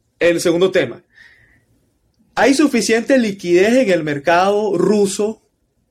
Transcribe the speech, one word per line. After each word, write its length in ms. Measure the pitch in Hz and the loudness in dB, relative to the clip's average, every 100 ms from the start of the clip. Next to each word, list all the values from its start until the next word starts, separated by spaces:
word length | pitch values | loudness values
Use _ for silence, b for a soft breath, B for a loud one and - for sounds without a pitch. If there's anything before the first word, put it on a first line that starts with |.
| _ - | _ -2
el 220 | 170 170 | -2 0
segundo 320 | 180 170 190 | 0 0 0
tema, 320 | 185 123 - _ b b b b b b _ _ _ _ _ _ | 0 -4 -10 _ b b b b b b _ _ _ _ _ _
¿Hay 200 | 170 240 | -2 0
suficiente 600 | 269 285 233 - 226 226 262 | 2 2 0 -2 -2 0 0
liquidez 560 | 220 196 175 175 208 | 0 -6 0 2 4
en 160 | 262 202 | 2 2
el 120 | 170 | -2
mercado 720 | 151 143 175 170 196 208 208 175 | -2 -4 0 2 2 0 -2 -2
ruso 680 | 185 208 196 - 214 220 _ _ _ _ _ | 0 0 0 -2 -6 -6 _ _ _ _ _